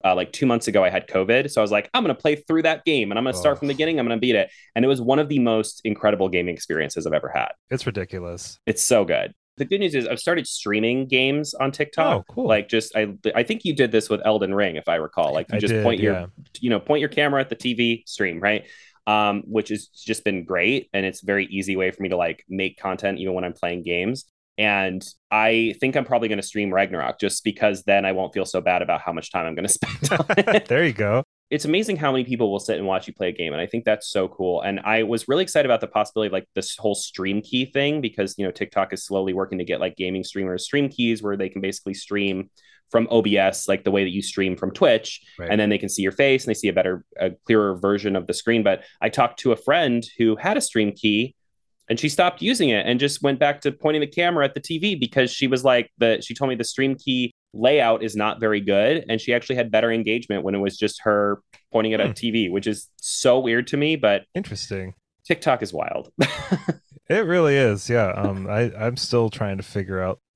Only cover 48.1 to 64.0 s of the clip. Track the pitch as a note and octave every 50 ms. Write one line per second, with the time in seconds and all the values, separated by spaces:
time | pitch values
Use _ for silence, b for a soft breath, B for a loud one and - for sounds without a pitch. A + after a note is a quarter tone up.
48.1 | G2 F#2 E2+ - F2+ - - A#2 A#2 A2+ G#2 G2+ F#2 - B B B B - A2+
49.1 | - C#3+ B2+ - - - - C3 A2 - - C3 D3+ F3 D#3+ C3 A#2+ A#2+ A2+ -
50.1 | - - A#2 A2 A2 G#2+ - F#3 G#3+ - - - - A2+ G#2+ G2+ G2 - - G#2+
51.1 | G#2 G#2+ A#2+ C#3 - _ _ _ _ _ _ _ _ _ _ - A#2 - - D3+
52.1 | C#3+ - F3+ F3+ - - E3+ A3 C4 A3+ F3 C3+ A2+ G2+ - - B2 B2 C#3+ C#3+
53.1 | C#3+ - D3 C#3 C#3 B2 D3+ C#3+ C#3+ C#3+ - C#3+ C#3+ - - D3+ D3+ D3+ D3 D3
54.1 | - F3 F3 F3 F3 D3+ C#3 C3+ - C#3+ - - E3 D#3 F3+ G#3 F#3+ D3 C#3 B2+
55.1 | - C#3 B2+ A#2+ - - C#3 B2+ C3+ B2+ B2+ C3+ B2 A#2+ A#2 - _ - A#2+ A2+
56.1 | A2 - - - A#2 - C#3 C3+ B2+ A2+ A#2 - - - C3+ C3+ C3+ C3 - C3+
57.1 | B2+ B2+ B2 A#2 - _ _ _ - G#2+ A#2 B2+ D3 C#3+ B2 A2+ A2+ A2 A2 A2
58.1 | G#2 G#2 G#2 G#2+ - - A2+ G#2+ G#2 G#2 G2+ G2+ G2 G2+ G#2+ B2 D#3+ D#3+ - -
59.1 | A2+ A2 - - A#2 A#2+ - - C3 B2 A#2+ A2+ G#2+ A2 A#2 A#2 A2+ A2+ G#2+ G#2+
60.1 | A2 A#2+ A#2+ - G#2 F#2+ D#2+ G2 G2+ G2 G2+ G2 - - G#2+ G#2 - - - G#2+
61.1 | G#2 G#2 G2+ G2+ G2+ - _ _ _ - _ _ - A2+ A2 A2 A2 G#2 G2 G#2
62.1 | G#2 - A#2 A#2 G#2+ A2+ G#2 F2 F2+ G2+ G2+ A2 G#2 - - - _ - - -
63.1 | - - - C3 B2 C3 B2+ A#2 A2+ A#2+ B2 - - C#3+ D3 D#3 D#3+ D3